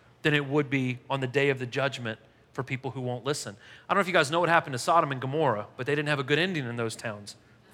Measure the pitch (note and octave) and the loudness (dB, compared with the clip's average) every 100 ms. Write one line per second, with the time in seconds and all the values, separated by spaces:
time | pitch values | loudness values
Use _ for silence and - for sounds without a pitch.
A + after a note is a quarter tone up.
0 | - _ D#3 D3 C#3 D3 C3+ C#3 B2+ B2 | -20 _ 2 2 2 0 0 0 0 -4
1 | - C3+ B2+ C#3 C#3+ B2+ B2+ C3+ C3+ B2 | -4 -4 0 2 2 0 -2 -2 -2 -2
2 | A#2 A2 - _ _ - B2+ C3 C3 C3 | -8 -8 -12 _ _ -10 -6 -6 -8 -6
3 | B2 B2 A#2 D3+ A2+ G2+ - - - F#3+ | -6 -4 -4 -4 -6 -14 -18 -10 -2 0
4 | F3+ F3 C#3+ E3+ E3 E3+ D#3+ B2+ - E3+ | 4 4 4 4 4 4 2 -2 4 4
5 | D3+ C3 C3 D3+ C#3+ G#2 G#2+ - B2+ D3 | 4 0 -2 0 2 0 -4 -8 -2 -2
6 | D3 C#3 C#3 D3 F#3 E3 B2 A#2+ A2+ - | 0 -2 2 2 2 -2 -4 -4 -4 -6
7 | A#2+ G#2 G2+ - - - - | -10 -10 -14 -18 -20 -20 -16